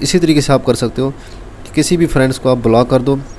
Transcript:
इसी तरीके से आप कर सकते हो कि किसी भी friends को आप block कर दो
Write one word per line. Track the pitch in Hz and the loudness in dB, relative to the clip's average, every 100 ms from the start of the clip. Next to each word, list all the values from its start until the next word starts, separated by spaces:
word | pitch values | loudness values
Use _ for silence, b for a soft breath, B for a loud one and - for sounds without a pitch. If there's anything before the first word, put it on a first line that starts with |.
इसी | 139 180 | -2 2
तरीके | 165 147 | 2 2
से | 135 | 2
आप | 135 - | 2 2
कर | 117 | 0
सकते | 117 - | -2 -2
हो | 135 | -4
कि | - - - - - - - | -6 -14 -18 -18 -18 -6 -2
किसी | - 170 | 0 2
भी | 165 | 2
friends | 139 131 131 | 2 0 0
को | 131 | 0
आप | 123 | 0
block | 113 117 123 | 4 4 4
कर | 131 | 2
दो | 127 139 - | 2 -2 -4